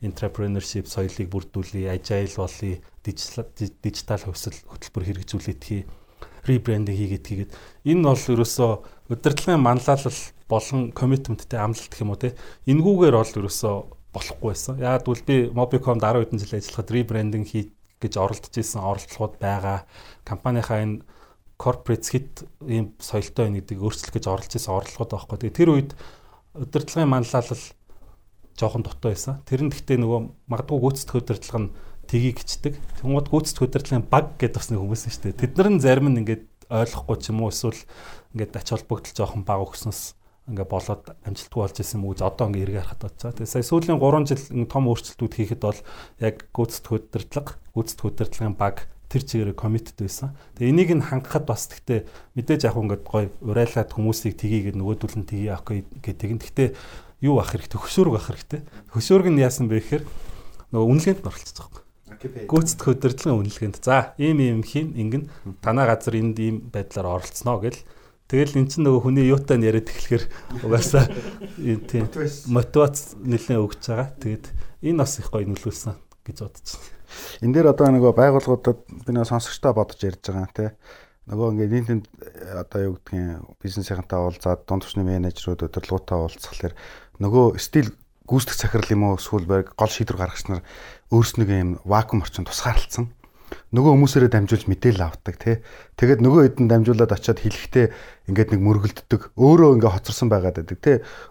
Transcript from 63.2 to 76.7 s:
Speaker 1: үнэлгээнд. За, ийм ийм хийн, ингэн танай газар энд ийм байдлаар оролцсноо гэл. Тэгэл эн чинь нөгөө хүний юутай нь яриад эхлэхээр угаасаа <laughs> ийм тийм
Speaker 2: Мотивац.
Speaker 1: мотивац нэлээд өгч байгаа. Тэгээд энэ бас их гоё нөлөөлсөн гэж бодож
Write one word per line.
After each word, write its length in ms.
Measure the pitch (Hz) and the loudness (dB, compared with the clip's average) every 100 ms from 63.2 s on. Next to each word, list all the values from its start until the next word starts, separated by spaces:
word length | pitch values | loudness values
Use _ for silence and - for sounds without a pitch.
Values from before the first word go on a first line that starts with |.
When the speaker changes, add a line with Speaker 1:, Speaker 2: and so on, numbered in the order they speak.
| 160 110 | 0 0
Speaker 1:
үнэлгээнд. 380 | 101 - 107 - | -2 -4 -8 -4
За, 160 | 123 131 120 - | 2 2 2 -2
ийм 200 | 151 151 | 2 4
ийм 180 | 127 113 110 | 2 0 -2
хийн, 260 | 143 160 120 | -4 -4 -4
ингэн 320 | 107 131 139 - 98 92 | -4 -4 -6 -12 -14 -4
танай 240 | 113 123 135 | 0 2 2
газар 320 | 113 - 110 | 2 0 0
энд 180 | 113 110 | -2 -2
ийм 140 | 110 110 - | -2 -4 -6
байдлаар 480 | 101 95 101 92 90 | -8 -8 -6 -4 -4
оролцсноо 400 | - - 123 110 | -6 -6 -4 -2
гэл. 180 | 113 - - - - _ | -4 -8 -16 -20 -20 _
Тэгэл 320 | - 135 147 139 | -2 0 2 2
эн 100 | 135 | 0
чинь 220 | 165 143 | 2 4
нөгөө 160 | 127 | 4
хүний 240 | 127 135 131 | 4 4 6
юутай 320 | 135 - 123 | 4 4 4
нь 80 | 110 | 4
яриад 240 | 110 - | 2 0
эхлэхээр 320 | - - 117 - - - 120 | -4 0 0 0 -6 -10 -6
угаасаа 420 | 110 113 - 139 120 - - - | 0 2 4 6 4 0 -10 -12
<laughs> 240 | 196 - | -14 -6
ийм 240 | 135 110 | -2 -2
тийм 240 | - 117 101 | -2 -2 -2
Speaker 2:
Мотивац. 400 | 117 143 - 123 | -4 -6 -6 0
Speaker 1:
мотивац 500 | 120 117 151 143 143 - 101 | 0 4 4 4 2 -10 -8
нэлээд 420 | 123 117 - 117 | -2 -2 2 0
өгч 200 | 104 - | 0 -4
байгаа. 240 | - 117 139 - | -4 -4 -4 -6
Тэгээд 300 | 110 110 - - - - | -6 -6 -6 -6 -6 -4
энэ 180 | 156 165 | -2 0
бас 140 | 135 - | 0 -2
их 80 | - | -4
гоё 160 | 107 | -4
нөлөөлсөн 500 | 101 95 113 - 110 92 - _ | -4 -4 -6 -6 -10 -10 -16 _
гэж 120 | - - | -16 -12
бодож 280 | 98 - - | -14 -14 -16